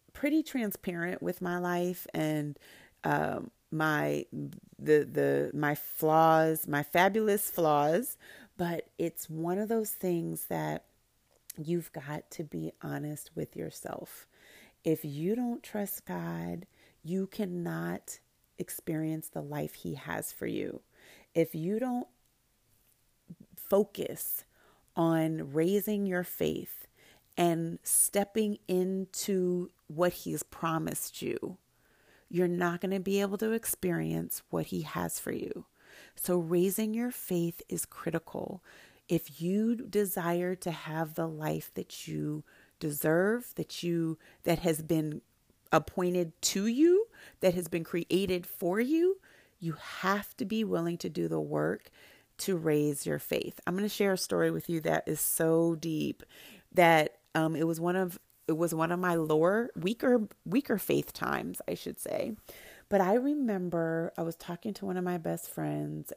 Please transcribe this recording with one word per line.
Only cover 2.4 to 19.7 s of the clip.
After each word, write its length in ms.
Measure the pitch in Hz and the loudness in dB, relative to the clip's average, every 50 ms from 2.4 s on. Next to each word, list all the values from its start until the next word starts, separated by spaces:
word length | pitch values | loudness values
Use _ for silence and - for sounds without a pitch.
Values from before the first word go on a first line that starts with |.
| 147 147 143 - - - - - - _ _ _ | -2 -4 -6 -10 -16 -20 -20 -20 -20 _ _ _
um, 480 | - 151 147 147 156 156 - - - - - _ _ _ | -2 0 2 2 2 0 -2 -4 -6 -10 -14 _ _ _
my, 540 | 160 156 156 156 151 147 147 147 147 147 - - - 151 143 143 143 - - - - - | -2 0 2 2 2 2 2 0 0 -2 -4 -6 -8 -8 -8 -8 -10 -14 -18 -20 -18 -4
the, 300 | 139 147 151 151 143 - | 4 6 6 6 6 2
the, 400 | 147 143 143 139 139 139 147 135 | 0 2 2 4 4 2 0 0
my 220 | - 143 151 147 147 | -2 -2 0 0 -2
flaws, 920 | - - - - - 160 156 156 160 160 160 160 160 160 160 160 156 - - | -4 -6 -10 -4 0 2 6 8 8 8 8 8 6 6 4 2 0 -2 -2
my 160 | 147 143 147 | -2 -2 0
fabulous 640 | - - 170 180 202 196 220 220 214 202 208 - - | 2 4 4 6 6 4 4 2 2 2 2 0 -2
flaws, 640 | - - 165 151 151 147 147 151 165 208 254 - - - - - - - - - _ | 0 2 4 4 6 6 6 4 4 2 0 -2 -8 -12 -16 -20 -20 -20 -20 -14 _
but 300 | - 175 170 170 165 - - _ - | -4 -4 -2 -2 -4 -6 -8 _ -4
it's 300 | 170 165 - - - - | -4 -4 -4 -6 -10 -10
one 300 | 160 160 165 170 180 196 | -6 -4 -2 -2 0 -2
of 100 | 220 208 | 0 0
those 220 | 226 226 214 202 | 0 0 0 -2
things 560 | - - - 185 175 170 165 165 165 160 - | -4 -2 0 0 0 0 0 -2 -4 -6 -6
that 380 | - 175 160 156 151 151 - - _ _ _ _ _ _ _ _ _ _ _ _ - - - | -4 -4 -2 -2 -2 -4 -6 -8 _ _ _ _ _ _ _ _ _ _ _ _ -16 -12 -8
you've 320 | 151 156 175 175 160 - | -4 -2 -2 -2 -2 -6
got 380 | - 156 135 139 151 - - _ | -12 -12 -10 -8 -8 -8 -10 _
to 140 | - - 156 | -10 -10 -10
be 280 | 147 - 165 156 160 - _ | -8 -8 -6 -6 -8 -8 _
honest 500 | - 147 143 143 147 147 151 - - - - | -8 -6 -6 -6 -6 -6 -8 -10 -12 -12 -10
with 220 | 165 151 - - | -8 -8 -8 -8
yourself. 720 | 170 160 160 - - - - - - - - - - - _ _ _ - - - - - - _ _ - | -10 -10 -10 -10 -10 -10 -10 -8 -10 -10 -14 -16 -20 -20 _ _ _ -20 -20 -20 -20 -20 -20 _ _ 0
If 200 | 165 156 156 - | 0 0 0 -2
you 300 | 151 139 147 165 185 220 | -6 -6 -2 -2 0 0
don't 280 | 247 247 240 240 277 | 0 0 -2 -4 -6
trust 420 | - - - 214 202 190 - - - | -8 -8 -6 -6 -4 -6 -8 -10 -10
God, 600 | - 180 175 170 170 170 165 170 175 175 170 175 - _ _ _ _ _ _ | -8 -8 -6 -6 -6 -6 -6 -6 -6 -6 -8 -10 -14 _ _ _ _ _ _
you 240 | - 156 180 190 190 | -8 -4 -2 -2 -2
cannot 920 | 190 - - 208 180 175 175 170 170 165 160 170 170 180 - - - - - _ _ _ _ _ _ _ - | -4 -4 -4 -4 -4 -4 -4 -4 -4 -4 -4 -4 -4 -6 -6 -8 -12 -16 -16 _ _ _ _ _ _ _ -10
experience 680 | 175 - - - - - 160 156 160 156 160 156 - - | -10 -8 -10 -8 -6 -4 -2 -2 -2 -2 -4 -4 -6 -8
the 140 | - 160 | -8 -8
life 320 | 147 143 147 147 151 151 | -8 -6 -4 -4 -6 -6